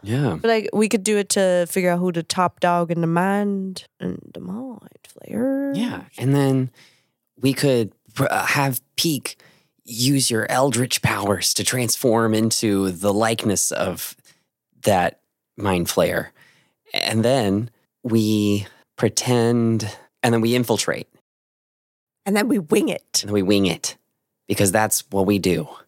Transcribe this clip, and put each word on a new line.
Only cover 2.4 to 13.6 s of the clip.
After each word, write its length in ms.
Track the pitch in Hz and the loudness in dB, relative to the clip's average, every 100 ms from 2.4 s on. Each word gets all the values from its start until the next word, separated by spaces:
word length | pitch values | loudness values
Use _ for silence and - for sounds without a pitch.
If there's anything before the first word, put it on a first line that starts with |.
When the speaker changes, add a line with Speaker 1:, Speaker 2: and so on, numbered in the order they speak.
| 175 _ | 0 _
Speaker 2:
dog 300 | 175 175 170 | 2 2 0
in 100 | 170 | 0
the 60 | 165 | 0
Mind 800 | 170 190 202 202 196 190 185 - _ | 2 2 0 0 -2 -6 -10 -18 _
and 200 | 185 - - | -8 -8 -14
the 60 | - | -14
Mind 500 | 180 202 262 214 - - - | -12 -10 -12 -16 -20 -20 -20
Flayers. 680 | - - 214 262 269 277 277 | -20 -10 -4 -2 -2 -2 -2
Speaker 1:
Yeah, 240 | 240 - - - | -4 -6 -12 -4
and 160 | 123 | 2
then 380 | 139 135 131 131 _ - _ _ _ _ _ | 2 4 2 -2 _ -20 _ _ _ _ _
we 140 | 135 | -2
could 380 | 131 143 123 104 _ _ | 2 2 2 0 _ _
pr-, 100 | - | -4
uh, 180 | 135 101 - | -2 0 0
have 340 | 147 139 123 _ - | 0 0 -2 _ -2
Peak 400 | 175 135 - - - _ _ _ | -2 -2 -6 -16 -20 _ _ _
use 460 | - 113 127 143 127 | -14 -2 2 2 2
your 200 | 110 110 | -2 0
eldritch 520 | 127 143 120 123 - | 2 2 0 -2 0
powers 500 | 113 107 101 95 - | -2 0 0 0 0
to 100 | - | 0
transform 680 | 101 127 117 - 131 113 113 | -2 -2 -2 0 2 4 4
into 560 | 110 113 - 110 98 95 | 2 2 0 0 2 0
the 240 | 85 101 | 0 0
likeness 580 | 101 113 113 110 92 | 2 0 0 0 0